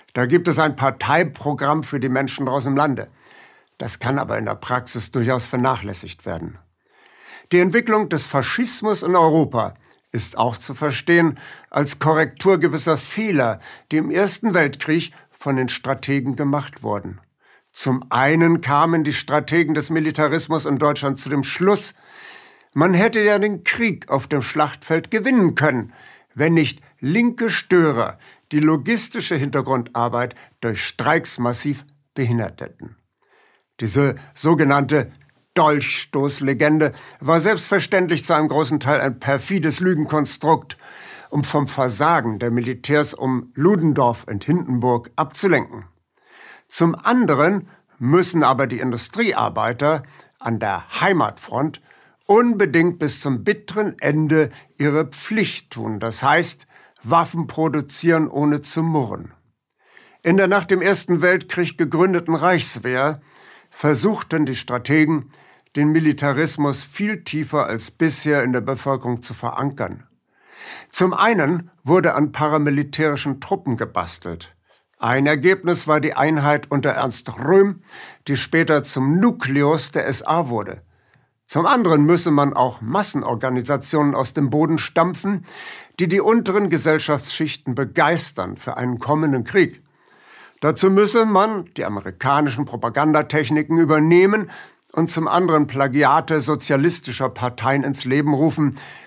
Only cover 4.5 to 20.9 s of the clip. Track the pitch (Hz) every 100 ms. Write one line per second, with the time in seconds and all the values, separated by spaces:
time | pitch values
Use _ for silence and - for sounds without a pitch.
4.5 | 104 - 123 120 120 - 123 120 127 120
5.5 | 127 131 117 101 92 90 - - 82 82
6.5 | - _ _ _ _ _ _ - - _
7.5 | 175 180 220 233 214 208 160 - 139 127
8.5 | - 240 - 214 208 175 180 160 160 147
9.5 | 120 98 - _ _ _ 113 - - 120
10.5 | 117 - 123 143 117 - 170 165 - -
11.5 | - - - 143 - 156 160 151 - 190
12.5 | 185 160 147 170 156 - 208 220 156 120
13.5 | 101 - - - 156 147 160 202 - 226
14.5 | 180 143 - - 165 - - _ _ 139
15.5 | 131 127 - 131 135 - 139 131 127 143
16.5 | 143 143 - 113 104 95 95 _ _ _
17.5 | _ _ - 135 127 123 117 135 165 165
18.5 | 165 127 143 165 170 151 - - 147 147
19.5 | 165 156 156 147 160 156 151 151 156 -
20.5 | - 147 135 147